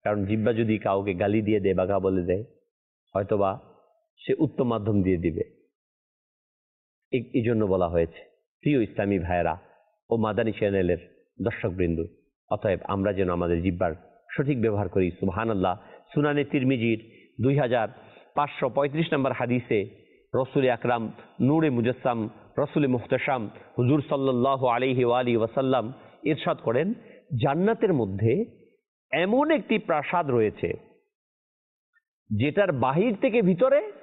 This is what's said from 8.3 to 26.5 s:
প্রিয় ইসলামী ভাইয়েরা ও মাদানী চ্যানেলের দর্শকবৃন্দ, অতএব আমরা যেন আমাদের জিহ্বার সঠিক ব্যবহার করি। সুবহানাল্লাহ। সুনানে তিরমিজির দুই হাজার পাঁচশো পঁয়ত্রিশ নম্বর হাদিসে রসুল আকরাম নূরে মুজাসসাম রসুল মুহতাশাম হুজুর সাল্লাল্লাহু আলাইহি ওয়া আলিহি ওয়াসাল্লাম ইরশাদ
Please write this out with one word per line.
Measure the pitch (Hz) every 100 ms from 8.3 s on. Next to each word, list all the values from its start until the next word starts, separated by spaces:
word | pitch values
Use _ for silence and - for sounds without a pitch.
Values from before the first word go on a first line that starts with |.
| _ _ _
প্রিয় | - 143
ইসলামী | 107 - 101 98
ভাইয়েরা | 87 87 82 90 - _ _ _ _
ও | 117
মাদানী | 110 104 113
চ্যানেলের | 101 104 98 90 85 - _ _ -
দর্শকবৃন্দ, | 104 - 107 90 87 82 82 _ _ _ _
অতএব | 104 107 87
আমরা | - 98 98
যেন | 95 90
আমাদের | 87 87 85
জিহ্বার | 92 87 90 76 - _ -
সঠিক | - 139 131
ব্যবহার | 110 104 95
করি। | 98 92
সুবহানাল্লাহ। | - 98 92 113 101 92 90 - - _
সুনানে | 147 147 143
তিরমিজির | 139 147 127 131 113 110 - - - -
দুই | 123 139
হাজার | 127 120 107 - - - -
পাঁচশো | - 143 - 135
পঁয়ত্রিশ | 135 143 147 160
নম্বর | 147 131
হাদিসে | 120 123 123 - 110 95 - _ _ _
রসুল | 120 131 147 127
আকরাম | 117 120 120 110 - - -
নূরে | 127 160 160
মুজাসসাম | 120 117 123 135 117 107 - - -
রসুল | 143 165 139
মুহতাশাম | 123 - 131 - 131 101 - - -
হুজুর | 123 147 143
সাল্লাল্লাহু | 147 135 123 131 131 127
আলাইহি | 120 131 127
ওয়া | 120 123
আলিহি | 123 117
ওয়াসাল্লাম | 110 - 135 131 110 - - -
ইরশাদ | 156 151 180